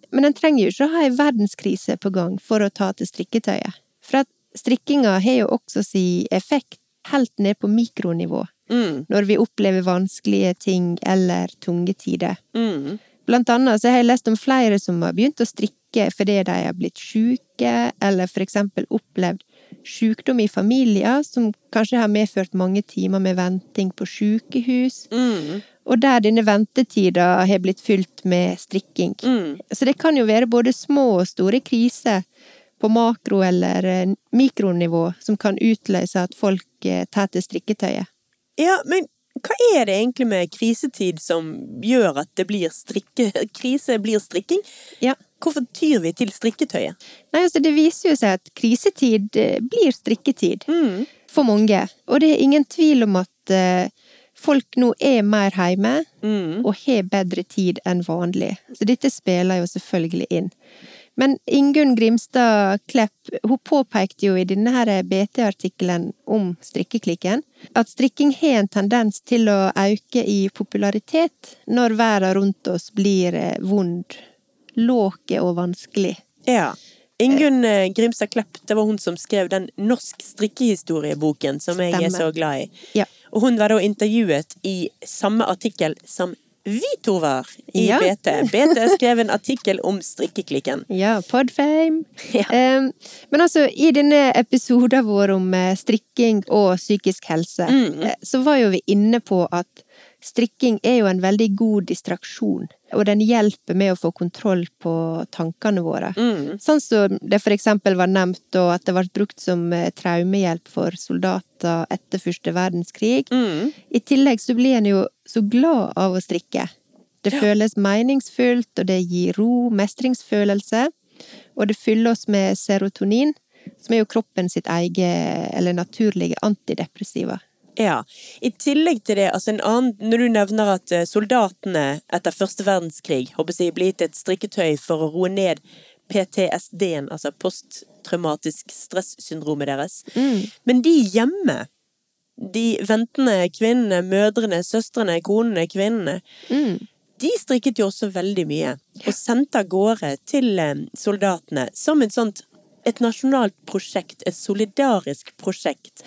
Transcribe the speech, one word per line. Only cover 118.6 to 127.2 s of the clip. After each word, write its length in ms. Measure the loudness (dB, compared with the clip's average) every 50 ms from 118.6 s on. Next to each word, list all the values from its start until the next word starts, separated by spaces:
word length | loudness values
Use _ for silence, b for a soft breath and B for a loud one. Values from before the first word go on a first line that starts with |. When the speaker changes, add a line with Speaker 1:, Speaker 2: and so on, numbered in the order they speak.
| -2 -4 -4 -4
Speaker 1:
og 80 | -2 0
det 200 | 0 0 0 -2
gir 260 | -2 -2 -2 -2 0 0
ro, 320 | 0 0 2 0 0 0
mestringsfølelse, 1200 | 0 0 0 -2 -2 -4 -2 -2 -2 -4 -4 -2 -2 0 2 2 0 -2 -2 -2 -2 0 0 -2 -4 _ _ B B B B B B B B B B
og 120 | B -2 -2
det 100 | -2 -2
fyller 340 | 0 0 2 2 2 2
oss 160 | 0 0 -2 0
med 300 | 0 2 2 0 -2 -2
serotonin, 760 | -2 0 0 0 0 -2 -4 -4 -2 0 2 2 2 0 -2 _ _ _ B B B B B B
som 140 | -4 0 0
er 60 | 2
jo 60 | 2
kroppen 440 | 0 0 -4 -4 _ _ -4 -4 -2
sitt 140 | -2 -4 -4 -2
eget, 880 | -2 -2 -2 -2 0 0 0 0 0 0 -2 -2 -4 -4 -6 -6 -4
eller 160 | -2 -2 0 -2
naturlige 640 | -2 -4 -6 -4 -2 0 0 0 0 -2 -4 -4 -2 -2
antidepressiva. 960 | -2 -2 -2 _ -6 -6 -6 -6 -8 _ -12 -12 -10 -8 -6